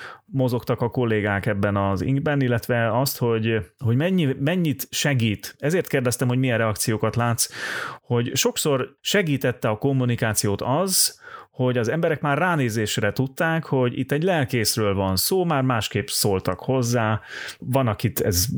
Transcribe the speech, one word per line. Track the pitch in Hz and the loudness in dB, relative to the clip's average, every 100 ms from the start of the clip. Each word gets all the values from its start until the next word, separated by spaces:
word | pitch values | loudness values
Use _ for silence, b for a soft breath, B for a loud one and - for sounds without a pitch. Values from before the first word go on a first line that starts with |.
| B B _ | B B _
mozogtak | 135 127 120 - 120 | 0 0 0 -2 -2
a | 120 | 0
kollégák | - 120 110 104 98 98 | 0 0 2 2 0 0
ebben | 101 101 101 | 0 2 2
az | 98 98 | 2 0
inkben, | - 135 139 143 | 0 0 0 0
illetve | 127 120 - 120 113 110 | 2 0 0 0 2 0
azt, | 131 - | 0 0
hogy, | 120 113 110 113 98 - | 0 0 0 0 -2 -4
hogy | 120 120 | 0 2
mennyi, | 165 185 147 131 | 2 2 2 0
mennyit | 139 180 165 135 - | 0 0 0 -2 -4
segít, | - 151 135 113 101 - - | -2 0 2 2 0 -6 -6
ezért | 143 180 - | -2 0 0
kérdeztem, | 143 123 120 127 | 0 0 0 0
hogy | 123 | 0
milyen | 131 113 | 2 2
reakciókat | 113 104 - 110 110 113 | 0 0 -2 0 0 0
látsz, | 120 113 - B B B B B | 0 0 -2 B B B B B
hogy | - 240 120 - | -2 0 0 0
sokszor | 240 - 160 135 - - | 0 0 0 0 -2 -8
segítette | - 202 175 135 135 120 120 | -2 0 2 0 0 -2 -2
a | 107 | 0
kommunikációt | 139 135 123 117 113 107 107 98 | 0 2 2 0 0 0 0 0
az, | - 139 190 185 - - B B B | 0 0 0 0 0 -2 B B B
hogy | - 127 123 | -2 0 2
az | 113 | 0
emberek | 156 165 151 | 0 0 0
már | 147 139 | 0 0
ránézésre | 180 170 127 110 107 - 107 | 2 2 0 0 -2 0 0
tudták, | 98 131 - 165 165 - | 0 -2 0 0 0 0
hogy | 139 123 123 | 0 0 -2
itt | 127 | -2
egy | 147 | 0
lelkészről | 175 170 123 123 104 - 107 98 | 0 0 0 0 0 0 0 2
van | 95 95 | 0 0
szó, | - 190 | 0 0
már | 175 147 | 2 2
másképp | 131 120 101 107 101 | 2 0 0 -2 -2
szóltak | - 107 92 - 92 | 0 0 0 0 -4
hozzá, | - 131 120 120 110 107 B B B B | 0 0 2 2 2 0 B B B B
van, | - 127 123 | -2 0 2
akit | 101 110 - | 0 -2 0
ez | - 87 113 | 0 0 0